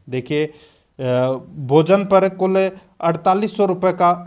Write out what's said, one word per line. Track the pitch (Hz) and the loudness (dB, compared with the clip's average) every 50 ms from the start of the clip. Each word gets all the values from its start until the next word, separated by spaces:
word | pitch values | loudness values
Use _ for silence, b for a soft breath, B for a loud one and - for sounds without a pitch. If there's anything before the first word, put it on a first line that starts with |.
| _ - | _ -10
देखिए, | 123 127 123 - 151 147 151 | -8 -8 -6 -4 -4 -2 -4
अ, | 151 b b b b b b b b b - 131 127 123 127 127 131 131 131 170 - - 151 139 | -4 b b b b b b b b b -8 -4 -2 0 0 0 -2 -2 -6 -8 -14 -14 -12 -2
भोजन | 123 143 156 156 170 190 208 196 | 2 2 4 4 4 2 2 2
पर | 196 196 190 190 190 | 2 2 2 2 2
कुल | 190 185 185 190 190 190 190 185 190 B B B B B | -2 -2 -2 0 0 0 0 -2 -4 B B B B B
अड़तालीस | 165 170 165 160 - 196 185 202 214 196 - | -2 -2 -2 0 0 0 0 0 0 -2 -2
सौ | 214 202 | 0 0
रुपये | 190 180 180 185 185 175 | 0 0 0 0 -2 0
का | 185 180 175 180 175 175 | 2 2 2 2 0 -4